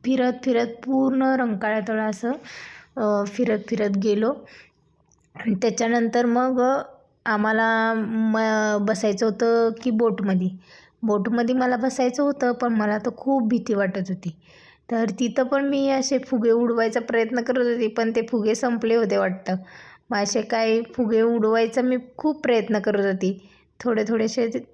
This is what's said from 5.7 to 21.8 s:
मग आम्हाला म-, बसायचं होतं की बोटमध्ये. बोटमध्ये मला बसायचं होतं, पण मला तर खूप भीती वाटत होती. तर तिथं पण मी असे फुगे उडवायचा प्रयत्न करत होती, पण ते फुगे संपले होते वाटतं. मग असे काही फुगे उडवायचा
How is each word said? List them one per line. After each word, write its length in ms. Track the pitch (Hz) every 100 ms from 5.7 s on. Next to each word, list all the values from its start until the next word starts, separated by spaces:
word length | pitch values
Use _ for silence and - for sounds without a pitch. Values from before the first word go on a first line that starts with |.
| - 226 240 233 240
मग 360 | 240 240 254 254 247 269 - - _ _
आम्हाला 680 | - 214 214 220 226 226 226
म-, 800 | 226 220 220 220 220 220 220 214 208
बसायचं 400 | 208 190 214 202
होतं 440 | 226 214 233 233 226 226
की 80 | 254
बोटमध्ये. 580 | 220 233 190 196 185 185 - - - - _
बोटमध्ये 520 | 226 208 202 240 233
मला 200 | 254 254
बसायचं 480 | 247 254 262 247 254
होतं, 280 | 285 277 247
पण 220 | 240 247
मला 240 | 220 214 214
तर 120 | 233 -
खूप 300 | 262 269 220
भीती 260 | 240 -
वाटत 360 | 202 196 196 185
होती. 200 | 185 175 - _ - - _ -
तर 200 | 233 226 185
तिथं 240 | 240 254
पण 240 | 254 277 277
मी 200 | 277 277
असे 280 | 269 262 262
फुगे 320 | 269 247 233
उडवायचा 480 | 233 240 233 226 233
प्रयत्न 420 | 233 233 226 247
करत 240 | 240 254
होती, 220 | 240 233 220
पण 240 | 226 226
ते 100 | 226
फुगे 340 | 226 240 214
संपले 400 | 214 247 233 226
होते 220 | 233 214 202
वाटतं. 380 | 190 185 - 185 - - - - _
मग 80 | 208
असे 240 | 202 226
काही 400 | 214 226 226 226 226
फुगे 280 | - 220 220
उडवायचा 600 | 233 233 214 226 226 240